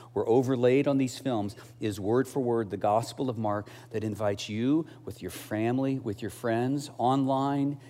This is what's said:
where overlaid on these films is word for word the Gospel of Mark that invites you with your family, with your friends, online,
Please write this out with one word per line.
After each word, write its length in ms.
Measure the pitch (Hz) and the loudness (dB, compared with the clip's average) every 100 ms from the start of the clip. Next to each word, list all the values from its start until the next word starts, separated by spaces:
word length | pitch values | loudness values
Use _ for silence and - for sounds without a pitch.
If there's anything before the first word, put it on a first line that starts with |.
| - | -6
where 160 | 101 110 | -2 4
overlaid 600 | 127 127 123 123 135 143 | 4 4 4 4 6 4
on 100 | 135 | 2
these 200 | 127 - | 0 -2
films 360 | 135 110 101 - - - | -2 -2 -4 -8 -20 -6
is 200 | 110 101 | -4 -2
word 280 | 98 123 131 | 2 2 2
for 120 | 143 | -2
word 300 | 120 117 101 | 0 0 0
the 60 | 98 | -2
Gospel 540 | 104 110 120 - 131 | 2 2 0 -4 -4
of 80 | 113 | -2
Mark 300 | 107 104 - - - | -2 -2 -6 -18 -8
that 120 | 107 | -6
invites 460 | 107 101 104 101 - | -4 -2 -2 -2 -4
you 380 | 107 127 160 160 - | -2 2 2 0 -12
with 180 | - - | -14 -10
your 80 | - | -12
family, 680 | - - 107 117 131 135 135 | -12 -6 -2 0 0 0 -2
with 200 | 113 98 | -4 -6
your 120 | 107 | -8
friends, 580 | - 117 113 127 143 120 - | -4 -2 0 0 -2 -6 0
online, 800 | 120 139 131 135 139 143 139 143 | 2 2 2 0 0 0 -2 -4